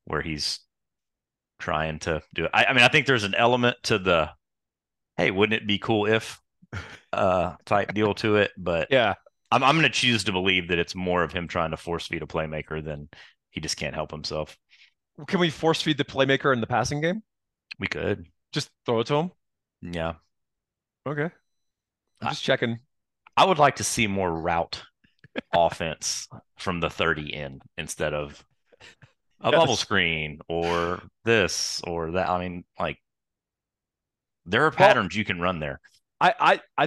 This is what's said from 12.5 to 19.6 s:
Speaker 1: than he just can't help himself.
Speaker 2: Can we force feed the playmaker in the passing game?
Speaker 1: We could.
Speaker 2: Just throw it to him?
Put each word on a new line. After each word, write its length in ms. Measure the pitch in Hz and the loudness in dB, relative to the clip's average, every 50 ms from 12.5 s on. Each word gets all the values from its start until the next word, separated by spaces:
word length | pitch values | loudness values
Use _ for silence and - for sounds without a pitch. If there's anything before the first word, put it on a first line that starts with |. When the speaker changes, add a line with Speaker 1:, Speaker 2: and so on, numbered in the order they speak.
| 76 78 73 - 80 78 76 | -6 -8 -8 -8 -8 -8 -8
Speaker 1:
than 260 | 78 76 73 73 73 - - - - _ _ _ _ | -8 -10 -10 -12 -16 -20 -20 -20 -20 _ _ _ _
he 100 | - 78 | -12 -10
just 160 | 78 78 - | -8 -8 -8
can't 160 | - 78 73 - | -6 -6 -8 -6
help 160 | 78 78 - | -6 -8 -8
himself. 460 | 78 76 76 - 85 76 76 - - _ _ _ _ - - _ _ _ _ _ _ - 147 | -8 -10 -10 -6 -6 -6 -6 -8 -10 _ _ _ _ -20 -20 _ _ _ _ _ _ -18 -10
Speaker 2:
Can 120 | - 196 180 | -4 0 0
we 100 | 180 165 | 0 0
force 320 | 135 - - 160 160 - | 0 0 2 2 2 2
feed 160 | - 160 151 | 2 0 0
the 80 | 131 139 | 0 -2
playmaker 480 | - - 135 135 135 135 131 - 143 131 | -4 2 2 4 4 4 2 4 2 2
in 80 | 120 | 2
the 60 | 110 | 0
passing 340 | - 123 110 117 - 147 147 | 0 0 0 0 0 -2 -2
game? 200 | 156 170 185 220 - _ _ _ _ _ _ _ _ - - - | -2 -2 -2 -4 -8 _ _ _ _ _ _ _ _ -20 -12 -8
Speaker 1:
We 80 | 98 | -6
could. 380 | - - - 80 101 101 90 85 - _ _ _ _ - | -6 -4 -4 -2 -2 -2 -4 -6 -18 _ _ _ _ -8
Speaker 2:
Just 160 | 151 - - _ _ - | -6 -6 -8 _ _ -4
throw 140 | - 120 113 | -2 0 0
it 60 | 117 | 0
to 80 | - 147 | 0 0
him? 160 | 147 165 180 _ _ _ _ _ _ | 0 0 -2 _ _ _ _ _ _